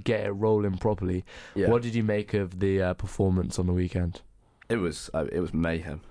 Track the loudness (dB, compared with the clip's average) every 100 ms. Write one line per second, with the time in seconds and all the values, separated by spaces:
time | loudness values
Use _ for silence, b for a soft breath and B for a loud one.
0 | -2 0 0 0 2 4 2 0 0 0
1 | 0 -2 -4 B B 0 4 4 2 0
2 | 2 0 0 -2 -2 0 2 2 2 -2
3 | -6 0 2 2 0 -2 0 0 0 0
4 | -2 -6 -16 _ _ _ -4 -2 -2 -4
5 | -6 -4 -2 -2 -2 -2 -2 -2 -6 -12
6 | -14